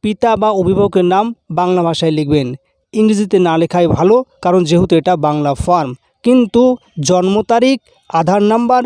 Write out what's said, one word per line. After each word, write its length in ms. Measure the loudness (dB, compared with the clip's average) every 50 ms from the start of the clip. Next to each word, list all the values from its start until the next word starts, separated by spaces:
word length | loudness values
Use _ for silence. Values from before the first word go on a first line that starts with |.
পিতা 280 | -4 -6 -4 -2 0 -2 0
বা 120 | 0 0 0 0 0
অভিভাবকের 460 | 0 0 0 0 0 0 0 0 0 2 0
নাম 100 | 0 -2 -2 -6 _ _ _
বাংলা 300 | -4 -2 -2 0 0 0
ভাষায় 320 | 0 -2 -2 -2 -2 -2 -2 -2
লিখবেন, 280 | -2 0 0 -2 -2 -4 -8 -12 _ _ _ _ _ _ -2
ইংরেজিতে 420 | 0 2 2 2 0 -2 0 0 0
না 160 | 2 2 0 0
লেখাই 280 | -2 -2 0 0 0 0 0
ভালো, 200 | 0 2 2 2 2 0 _ _ _
কারণ 180 | -2 0 0 0 0
যেহেতু 300 | 2 0 0 2 2 0 0
এটা 140 | 2 0 -2
বাংলা 360 | 0 0 -2 -2 -2 -2 -2 -2
ফর্ম। 360 | -4 -2 0 0 0 0 -4 -8 -14 _ _ _ _ -2
কিন্তু 380 | 2 2 2 2 2 2 2 2 2 0 -2 _ _ _ -6 -2 0
জন্ম 260 | 0 0 0 0 -2 -2
তারিখ, 340 | 0 0 0 2 2 2 0 -2 _ _ _ _ _ _
আধার 320 | -2 -2 0 2 2 2 2 2
নাম্বার 300 | 0 0 0 0 0 0 -2